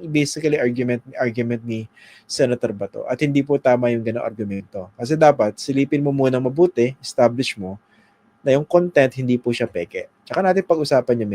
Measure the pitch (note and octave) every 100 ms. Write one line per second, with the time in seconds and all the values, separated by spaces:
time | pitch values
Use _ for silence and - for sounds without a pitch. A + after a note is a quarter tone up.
0 | E3 D3+ C#3+ D#3 D3+ D3 B2 A#2+ B2 A#2+
1 | C3+ B2+ B2+ A#2 A#2 A#2 A#2 A2 A2 _
2 | - - - - B2+ A#2+ A2+ G2+ G2 -
3 | - B2 D3 C#3 C#3+ C#3+ C3 B2 A#2+ A#2
4 | A2+ A#2 A#2 G#2+ G#2 G2 F#2 G2 F#2 -
5 | A#2+ D#3 D3+ A#2+ G#2+ - - C3+ C#3 D3
6 | C#3+ C#3 C3 B2+ B2+ C#3+ F3+ - B2 C3+
7 | - - A#2+ A#2+ B2+ G#2+ F#2 G2+ _ _
8 | _ _ _ _ C#3 C#3 D3+ F3 F3+ D#3
9 | C3 C3+ B2 B2 B2 A#2 A2+ F2 F2 F#2
10 | - _ - D3 F#3+ F#3 F#3 D#3+ C#3+ C3
11 | A#2+ A#2+ G#2+